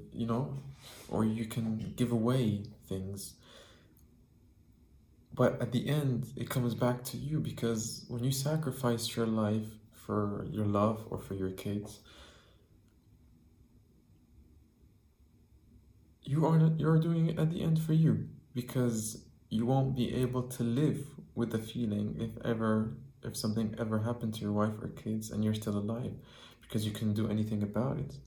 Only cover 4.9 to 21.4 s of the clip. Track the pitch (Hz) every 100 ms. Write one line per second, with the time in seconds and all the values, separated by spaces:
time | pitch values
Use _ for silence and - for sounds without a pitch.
4.9 | - _ _ - - 123 - 107 117 110
5.9 | 151 135 117 - - 120 131 120 107 123
6.9 | 123 - 120 139 151 - - 117 113 107
7.9 | - - 123 127 131 151 156 131 127 120
8.9 | 117 - - 113 110 107 110 107 - -
9.9 | - - 104 101 101 - 107 104 101 107
10.9 | 110 - - - 95 95 95 104 101 -
11.9 | - - - - - - - _ - -
12.9 | _ - - - - - _ - - _
13.9 | _ _ _ _ - - - _ _ -
14.9 | _ _ _ - _ _ - - - -
15.9 | - - - - 143 156 160 160 160 151
16.9 | 160 165 165 165 160 160 170 165 160 160
17.9 | 160 151 104 107 - - 127 120 131 120
18.9 | 110 104 - - - - 110 120 135 135
19.9 | 127 117 123 127 127 123 - 117 120 151
20.9 | - - - - 117